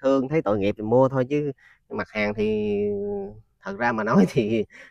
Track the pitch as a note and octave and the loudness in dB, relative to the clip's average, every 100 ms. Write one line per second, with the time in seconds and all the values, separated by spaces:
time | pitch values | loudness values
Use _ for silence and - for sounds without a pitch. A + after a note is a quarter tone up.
0 | C3+ C3+ C3 D#3 G2 G#2 G2 G#2 G#2+ B2 | 0 2 2 0 0 0 0 -2 2 4
1 | C3 C3 B2+ D3 D3 - - _ _ G#3+ | 4 2 0 -2 -4 -8 -16 _ _ -10
2 | - G#3+ G#3 G#3 G#3+ G#3+ G#3 G3+ G#3 G3+ | -6 -4 -2 -2 -2 0 -2 -2 -2 -4
3 | G3+ G3+ G3 G#3+ - _ G3 G3 A#2+ A2+ | -6 -6 -10 -14 -20 _ -14 -4 -2 -2
4 | G#2+ D3 F#3 C#3 G#2 A2+ G2+ - - | 2 4 4 2 0 0 -2 -10 -20